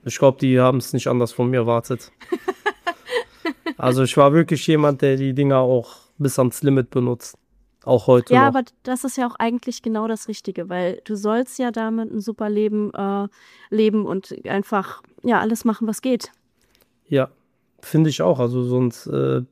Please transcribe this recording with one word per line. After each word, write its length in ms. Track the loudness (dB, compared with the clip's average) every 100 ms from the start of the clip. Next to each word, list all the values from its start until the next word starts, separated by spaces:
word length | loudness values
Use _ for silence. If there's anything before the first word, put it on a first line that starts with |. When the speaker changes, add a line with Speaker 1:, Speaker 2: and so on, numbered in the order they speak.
| -12
Speaker 1:
ich 120 | 2
glaub, 200 | 4 4
die 220 | 4 4
haben's 340 | 4 2 -2
nicht 140 | -4 0
anders 240 | 0 0
von 160 | -2 0
mir 80 | 0
erwartet. 500 | 2 0 -2 -8 -10 _
Speaker 2:
<laughs> 40 | -10 -8 -6 -6 -6 -6 -6 -10 -6 -6 -6 _ -10 -8 -10 -4
Speaker 1:
Also 260 | 0 2
ich 120 | 2 6
war 160 | 6
wirklich 320 | 6 2 0 0
jemand, 340 | 2 2 2
der 140 | 0 0
die 180 | -2
Dinger 240 | 0 2 2
auch 360 | 2 0 -2 -12 _ -4
bis 200 | -2 0
ans 220 | 0 0
Limit 260 | 0 2 0
benutzt. 460 | -2 -2 -4 -10 -20 _ _ _ _
Auch 240 | 0 2 6
heute 260 | 4 6
Speaker 2:
Ja, 80 | 4
Speaker 1:
noch. 60 | 4
Speaker 2:
aber 140 | 2 -4 _
das 200 | -8 -6
ist 140 | -6 -4
ja 100 | -4
auch 80 | -2
eigentlich 460 | -4 -4 -6 -8
genau 260 | -4 -4 -4
das 200 | -4 -8
Richtige, 420 | -10 -10 -8 -6
weil 320 | -4 -4 -4 -8
du 100 | -4
sollst 440 | 0 0 -2 -4
ja 120 | -4
damit 400 | -4 -4 -4 -4
ein 100 | -6
super 280 | -8 -6 -4
Leben, 440 | 0 0 0 -4
äh, 340 | -4 -4 -4 -6 -10 _ -20 -4
leben 360 | 0 2 2 -2
und 280 | -4 -8 -12 -6
einfach, 540 | -6 -2 -4 -4 -10 -20 _
ja, 160 | 0 0
alles 260 | 0 0 -2
machen, 220 | -2 -4
was 140 | -4
geht. 300 | -2 -2 -4 _ _ _ _ _ _ _ -4
Speaker 1:
Ja, 220 | -2 -2 _ _ _ _ _
finde 280 | -4 0 2
ich 120 | 2
auch. 180 | 0 2
Also 240 | 0 -2
sonst, 440 | -2 0 0 -4 -6
äh, 340 | -4 0 -2 -4